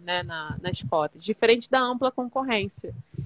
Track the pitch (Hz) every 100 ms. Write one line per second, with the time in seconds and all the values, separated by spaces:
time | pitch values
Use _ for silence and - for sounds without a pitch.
0 | 175 180 175 165 156 156 180 180 - 165
1 | 151 - 175 214 226 233 - 262 247 247
2 | 262 254 247 262 269 220 196 - - -
3 | - -